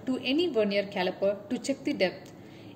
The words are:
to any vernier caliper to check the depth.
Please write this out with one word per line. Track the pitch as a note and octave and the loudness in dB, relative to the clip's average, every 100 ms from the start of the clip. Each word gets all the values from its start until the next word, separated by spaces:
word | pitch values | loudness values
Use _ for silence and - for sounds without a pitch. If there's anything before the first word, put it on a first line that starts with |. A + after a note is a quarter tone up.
| - | -4
to | B3+ | -2
any | B3 D4 F4 | 0 2 4
vernier | A3+ G#3 G3+ | 4 4 2
caliper | G3 G3 F#3 F#3 G3 G3+ - | 0 0 0 2 2 0 -2
to | B3 | -2
check | - C4+ | -2 -2
the | D#4 | -2
depth. | G3+ F3+ - - - - - - | 2 0 0 -12 -18 -18 -18 -16